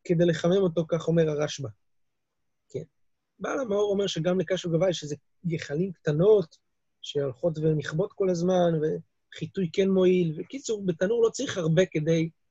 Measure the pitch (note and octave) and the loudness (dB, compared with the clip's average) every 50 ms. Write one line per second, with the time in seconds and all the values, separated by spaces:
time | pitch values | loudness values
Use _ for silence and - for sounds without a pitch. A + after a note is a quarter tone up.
0 | - - F3+ D#3+ E3+ E3+ D#3+ - - E3+ F3+ G3+ G3 F3+ E3 F3+ E3 D#3 F3 D#3+ | -4 -2 0 2 2 2 2 0 0 2 2 2 2 0 0 -2 -2 -2 -2 -4
1 | - - E3 E3 D#3+ D#3 D3+ C#3+ D3+ C3+ - - C3+ A2 - _ _ _ _ _ | -2 0 2 2 2 2 0 -2 -4 -4 -6 -8 -10 -10 -12 _ _ _ _ _
2 | _ _ _ _ _ _ _ _ _ _ _ _ _ _ - - - - _ _ | _ _ _ _ _ _ _ _ _ _ _ _ _ _ -12 -12 -12 -12 _ _
3 | _ _ _ _ _ _ _ - F#3+ - C#4 D4 C4 A3 G3 G3+ G#3 G#3 G3 G3+ | _ _ _ _ _ _ _ -10 -6 -4 -4 -4 -4 -2 -2 0 0 0 0 0
4 | G3+ F#3 - E3+ D#3 F3+ F3+ F#3 E3+ - F#3 F3 - F3 D#3+ D#3+ F3+ F#3+ D#3+ - | -2 -2 -2 -2 -2 0 0 0 0 -2 -4 -4 -2 -2 0 0 2 2 0 -2
5 | D3+ C#3+ D3 - _ _ _ _ - E3+ E3 D#3 - - C#3+ D#3 F#3 G3 E3+ _ | -4 -10 -10 -12 _ _ _ _ -6 -4 -4 -4 -6 -4 -4 -2 -2 -4 -4 _
6 | - D#3 D3 D3+ F3+ G#3+ A3 G3+ E3 - _ _ _ _ _ _ _ _ _ _ | -2 -2 0 4 6 6 6 6 4 0 _ _ _ _ _ _ _ _ _ _
7 | - - - D3 C#3 C#3 B2 - - F3 D#3 D#3 D#3 D#3+ D#3 D3+ C#3 - D#3 D#3 | -14 -8 -6 -4 -4 -4 -4 -2 -2 -2 -2 0 0 0 0 0 -2 -4 -2 -2
8 | G3 - - - G3 F#3 F3+ E3+ F3 F3+ F#3 F3+ F3 E3+ E3 D#3 D3+ D#3 F3 E3+ | -2 -2 -2 -2 0 0 0 0 2 2 4 4 4 2 2 2 0 -2 -2 -4
9 | - _ _ _ _ - - - D#3+ D#3+ - G3 F#3+ D#3+ - G3 F#3+ G3 F#3+ F#3 | -8 _ _ _ _ -20 -14 -10 -10 -8 -4 -4 -4 -2 0 0 2 2 4 4
10 | F#3 F3+ F#3 F3+ F3 D#3+ D3+ E3 F3+ - - C#4 - - A3 G#3 G3+ F3+ E3+ D#3+ | 4 4 4 4 2 0 -2 -6 -8 -12 -12 -10 -6 -6 -6 -4 -2 -4 -2 -2
11 | F#3 G3 A#3 A#3 A3+ A3 - - C4+ - - G3 D#3+ D#3+ D#3+ F3 F#3+ - - D#3 | 0 0 2 2 2 2 0 -2 -6 -6 -4 -2 0 2 4 4 2 2 2 -2
12 | D3+ D#3+ E3 E3 D#3+ E3 - _ _ _ | 0 0 2 0 0 -2 -4 _ _ _